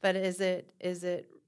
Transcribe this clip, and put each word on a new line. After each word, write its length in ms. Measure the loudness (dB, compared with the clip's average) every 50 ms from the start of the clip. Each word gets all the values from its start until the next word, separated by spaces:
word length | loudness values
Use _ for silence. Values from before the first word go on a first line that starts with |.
but 140 | 2 2 2
is 240 | 4 2 0 0 2
it, 320 | 2 2 2 0 -4 -10 _ -6
is 240 | -4 -4 -4 -2 -2
it 260 | -4 -4 -4 -6 -10 -20 -20 _